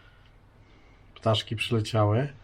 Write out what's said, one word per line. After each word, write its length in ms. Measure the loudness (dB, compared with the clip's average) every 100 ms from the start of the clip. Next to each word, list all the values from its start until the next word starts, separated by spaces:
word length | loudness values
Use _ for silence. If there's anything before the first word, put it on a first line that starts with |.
| -20 -20 -20 -20 -20 -20 -20 -20 -20 -20 -20
Ptaszki 420 | -6 -2 -2 -2 -6
przyleciały. 760 | -2 -2 0 2 2 2 0 -6